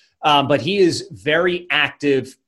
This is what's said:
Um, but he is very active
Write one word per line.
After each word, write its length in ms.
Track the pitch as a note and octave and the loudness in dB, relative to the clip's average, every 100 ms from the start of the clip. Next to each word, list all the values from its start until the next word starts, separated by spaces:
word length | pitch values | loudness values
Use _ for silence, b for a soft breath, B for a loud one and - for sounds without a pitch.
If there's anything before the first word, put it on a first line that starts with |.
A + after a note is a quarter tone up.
| b b | b b
Um, 240 | D#3 C#3+ C3+ | 2 2 2
but 140 | C#3 | 0
he 160 | D3+ G3+ | 0 2
is 320 | E3+ C3 - | 2 0 -10
very 560 | - D3 D#3+ F3+ F3 F3 | -8 -2 0 0 -4 -4
active 680 | D3 C#3 - C#3+ C3+ - - | -2 -2 -2 0 0 -2 -20